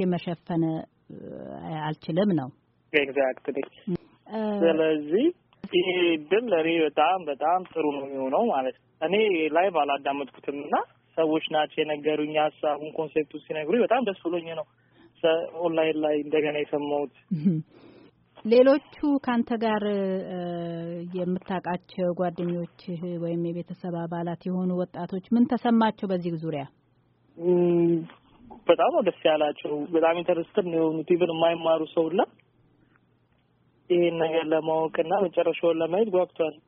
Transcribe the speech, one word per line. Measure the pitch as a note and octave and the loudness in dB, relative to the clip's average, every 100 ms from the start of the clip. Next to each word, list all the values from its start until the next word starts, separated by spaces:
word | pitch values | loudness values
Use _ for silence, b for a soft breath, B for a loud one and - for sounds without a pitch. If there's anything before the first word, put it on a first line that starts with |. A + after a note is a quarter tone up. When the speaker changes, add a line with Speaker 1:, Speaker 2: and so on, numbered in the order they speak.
| F#3 | 0
Speaker 1:
መሸፈን | F3 F3+ E3 - E3 D#3+ D#3+ - _ - - - - - - E3+ D#3 | 0 -4 -8 -4 0 0 -2 -8 _ -20 -18 -16 -14 -14 -14 -10 -6
አልችልም» | D3+ D#3 - E3 G#3 | -6 -6 -2 0 2
ነው። | D#3 C3 - _ _ _ | 2 -2 -10 _ _ _
Speaker 2:
Exactly. | D3+ C#3 C#3 C3 B2+ - C3+ - - - F3 - _ - | 2 2 2 0 0 -6 -6 -8 -10 -6 -6 -8 _ -10
Speaker 1:
እ- | A3 G#3+ G#3 | -6 -4 2
Speaker 2:
ስለዚህ | E3 D#3+ D#3+ D#3 D3 F#3+ D#4+ - _ _ | 4 4 2 0 0 2 2 -2 _ _
ይሄ | - F3+ F#3 - E3+ | -2 0 2 2 2
እድል | D#3+ D3 G3+ B3 | 0 0 0 2
ለእኔ | E3+ E3 E3 | 2 2 2
በጣም | D3+ D3 D#3 F#3 | 2 2 2 2
በጣም | D3+ C3 D3+ F#3 | -4 -2 0 0
ጥሩ | F3+ D#3+ D3+ | -2 -2 -2
ነው | C#3+ | -2
የሚሆነው | C3+ C3+ C3 D#3 A#3 | -6 -6 0 0 2
ማለት | C#3+ C3 - | 0 -2 -6
ነው። | _ - | _ -6
እኔ | D#3+ G3+ G#3+ E3+ D#3 | -2 2 2 2 2
ላይቭ | D#3+ G3 E3 | 2 2 2
አላዳመጥኩትም | C#3+ C#3 C#3 C#3 C3+ - - C#3+ | 0 -2 -4 -4 -6 -12 -10 -8
እና | D3 B3 A#4+ _ _ - | -4 -4 -4 _ _ -2
ሰዎች | D#3+ D#3 - | 0 0 0
ናቸው | D#3 D3+ - | -2 -2 -2
የነገሩኝ፣ | D3+ D3+ D3 D3+ D3+ D3+ | -4 -2 -2 -2 0 0
ሀሳቡን | D3+ - D3+ D3 D3+ | 0 0 -4 -2 -6
ኮንሴፕቱ | D3+ D#3 D#3+ D3+ D3+ | -6 -4 -2 -4 -6
ሲነግሩኝ | - D#3 D#3 A#3 | -8 -6 0 2
በጣም | F#3+ B3 | 2 2
ደስ | G#3 F#3 | 0 -4
ብሎኝ | E3 F3 E3 | -4 -4 -6
ነው | D#3+ D3 b b b b _ | -10 -12 b b b b _
ሰ-፣ | E3 E3 - E3 | 2 2 -2 -4
ኦንላይን | F3 D#3+ D#3+ D#3 | -2 2 0 2
ላይ | D3+ D3+ | 0 0
እንደገና | D3 D#3 D3 D3 | 0 0 0 -2
የሰማሁት። | C#3+ D3 D3 D3 C#3 _ - | -2 -4 -2 -2 -4 _ -8
Speaker 1:
እህም። | D#3+ F3 D#3+ - B B B B _ _ - | -2 0 0 -4 B B B B _ _ -10
ሌሎቹ | G#3+ A#3+ C4 C#4+ - - D4 C#4 | 4 6 6 4 0 -6 -2 -2
ካንተ | - A#3+ A#3 A#3 | 0 -2 -2 -2
ጋር፣ | A3+ G#3+ G#3 G3+ F#3+ F#3+ - | 0 0 -2 -2 -2 -4 -6
እ፣ | F3+ F3 F3 E3+ E3 E3+ F3 F3 | -8 -6 -6 -6 -8 -8 -10 -8
የምታውቃቸው | F3+ F3 F#3 - F3+ E3+ F3+ - - F3+ | -4 -2 -4 -4 -6 -4 -6 -8 -4 -2
ጓደኞችህ | F3 F3+ E3+ F3 F3 E3+ - - E3+ F3+ E3+ | 0 -4 -2 -4 -4 -6 -12 -12 -8 -6 -6
ወይም | E3+ E3+ | -4 -2
የቤተሰብ | E3+ F3 E3+ F3+ F#3 E3+ | -4 -6 -10 -10 -8 -6
አባላት | E3+ F3 E3+ E3+ | -6 -6 -6 -6
የሆኑ | F#3+ F3+ F#3 F3+ | -4 -2 -2 -2
ወጣቶች | F3+ - F3 F#3+ - | -4 -6 -8 -8 0
ምን | A#3 A#3+ | 2 4
ተሰማቸው | A#3+ A#3+ A3+ A3 G#3 G3 | 2 2 4 2 0 -2
በዚህ | F#3 F3 E3 | -2 -2 -4
ዙሪያ? | D#3+ D3 C#3+ _ _ _ _ _ _ - | -4 -6 -8 _ _ _ _ _ _ -4
Speaker 2:
እም፣ | F3 F3+ F3 E3+ E3+ E3+ E3 - _ - - - | 2 4 4 4 4 2 -2 -14 _ -20 -20 -2
በጣም | - D#3+ G3+ | 2 4 4
ነው | D#4+ | 2
ደስ | F#3 - | 0 2
ያላቸው። | E3+ D#3 D3+ C#3+ - D3 D3 | 2 2 0 -2 -6 -6 -2
በጣም | D#3+ E3 F3 | 2 2 2
ኢንተረስትድ | E3+ E3+ E3 - F3+ | 0 -2 -2 -2 0
ነው | E3 | 0
የሆኑት። | D#3+ D#3+ D#3 | 0 0 0
ኢቭን | F3 F3 | 2 2
የማይማሩ | D#3+ E3+ E3 E3 D#3+ D#3 | 2 2 2 2 0 0
ሰው | E3+ | -2
ሁላ | D#3+ F#3 - _ _ _ _ _ _ _ _ _ _ _ _ _ _ _ - | 0 0 -2 _ _ _ _ _ _ _ _ _ _ _ _ _ _ _ -2
ይሄን | F3+ F3 E3 | 2 2 2
ነገር | D#3+ E3 D#3 | 0 0 0
ለማወቅና | D#3+ D#3 D#3+ D#3+ - D#3+ G3+ | 0 0 0 0 -2 0 0
መጨረሻውን | F#3 E3+ E3 D#3+ E3+ E3 | 0 0 0 0 0 2
ለማየት | D#3+ F#3 A3+ | 0 0 2
ጓጉቷል። | F3+ F3 - D#3 D3+ | 0 0 -2 -4 -6